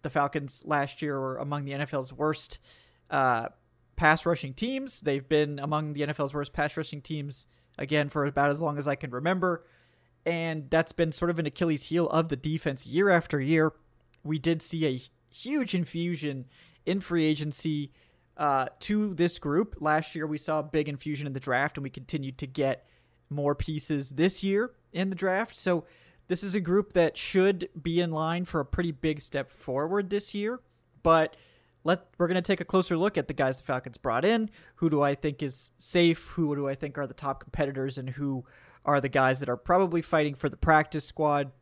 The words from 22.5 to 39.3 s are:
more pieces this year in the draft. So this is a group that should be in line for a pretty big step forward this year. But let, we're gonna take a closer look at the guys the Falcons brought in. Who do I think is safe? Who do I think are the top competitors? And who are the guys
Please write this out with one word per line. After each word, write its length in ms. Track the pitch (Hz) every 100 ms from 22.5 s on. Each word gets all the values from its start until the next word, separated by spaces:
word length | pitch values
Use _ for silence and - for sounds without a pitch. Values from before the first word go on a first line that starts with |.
| 131 135 - _ _ _ _ _
more 260 | 143 143 143
pieces 540 | - 151 - 147 135
this 340 | 135 175 -
year 300 | 190 196 247 _ _
in 180 | 165 190
the 60 | 190
draft. 400 | 190 185 226 -
So 300 | - 175 - _ _ _ _
this 160 | 175
is 100 | 202
a 60 | 196
group 320 | 170 190 202
that 260 | 180 165 -
should 520 | - 190 190 190 180 -
be 200 | 170 165
in 100 | 175
line 320 | 156 160 170
for 160 | 180 175
a 60 | 139
pretty 260 | - 175
big 300 | 147 160 151
step 280 | - 143 135
forward 600 | - - 127 156 196 196
this 260 | 202 196 202
year. 240 | 208 247 _ _ _ _
But 360 | 170 165 156 - _ _ _ _ -
let, 220 | 180 - _
we're 100 | 175
gonna 140 | 185
take 180 | 175 196
a 60 | 175
closer 320 | 190 180 170
look 200 | 196 -
at 120 | -
the 40 |
guys 240 | 143 135 131
the 60 |
Falcons 320 | - 127 131 117
brought 300 | 131 117 175
in. 240 | 233 220 - - _
Who 140 | 165
do 120 | 151
I 140 | 143 143
think 260 | 156 139
is 300 | 143 131 - _
safe? 500 | - 180 170 165 -
Who 220 | - 156 143
do 100 | 139
I 80 | 135
think 220 | 147 135
are 100 | 139
the 60 |
top 260 | 151 143 135
competitors? 580 | - - 143 135 135 131
And 120 | 131
who 340 | 131 143 135 123 - - -
are 160 | - 143
the 80 | 135
guys 320 | 135 131